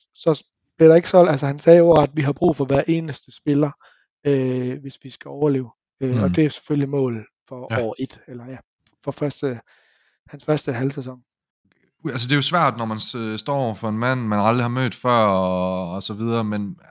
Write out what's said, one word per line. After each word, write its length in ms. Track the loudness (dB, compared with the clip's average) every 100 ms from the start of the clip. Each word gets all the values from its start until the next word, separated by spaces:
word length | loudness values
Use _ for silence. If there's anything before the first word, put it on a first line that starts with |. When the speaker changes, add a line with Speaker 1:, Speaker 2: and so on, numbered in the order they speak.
| _
Speaker 1:
så 300 | -4 -2 -2 -6 _ _ 4
blev 100 | 6
der 80 | 8
ikke 120 | 6
solgt, 220 | 4 4
altså 160 | 2 -2
han 120 | 0
sagde 200 | 6 8
jo, 140 | 8
at 180 | 6 4
vi 80 | 0
har 100 | -2
brug 240 | 0 0 0
for 80 |
hver 180 | 0 0 2
eneste 500 | -2 -2 -10 -16 -8
spiller, 340 | -2 0 0 -4 _ _ _ _ -2
øh, 540 | 0 0 -2 -4 -8
hvis 180 | -12 -18
vi 80 | -20
skal 180 | -18 -16
overleve. 420 | -2 0 0 -4 -14 _ _
Øh, 220 | -4 0
og 60 | 0
Speaker 2:
Mm. 60 |
Speaker 1:
det 100 | 2
er 40 | 0
selvfølgelig 400 | -2 -4 -2 -2
mål 380 | -2 -2 -4 -10 _ _
for 180 | -16 -6
Speaker 2:
Ja. 120 | -4
Speaker 1:
år 120 | -4 -6
et, 220 | -10 -12 -20
eller 180 | -18 -16
ja, 100 | -18 -20 _ _ _
for 60 | -12
første, 500 | -6 -6 -6 -8 -8 -14 _ _ _ _ _ _
hans 160 | -10
første 280 | -2 -2 -2
halvsæson. 480 | -4 -4 -6 -10 -16 _ _ _ _ _ _ _ _
Speaker 2:
Altså, 220 | -8 -4 -2
det 40 |
er 40 | 0
jo 60 |
svært, 340 | 0 0 0 0
når 60 |
man 140 | -6 -6
s-, 400 | -8 -8 -6 -6
står 140 | -4 -4
over 180 | -4
for 140 | -4 -6
en 100 | -2
mand, 220 | -2 -2
man 180 | -2 0
aldrig 240 | 2 2
har 40 | 0
mødt 260 | -2 -4
før, 300 | -2 0 2 4
og, 640 | 2 0 0 -2 -4 -6
og 100 | -8
så 120 | -10
videre, 300 | -6 -4 -2
men 320 | -2 -4 -6 -10 -16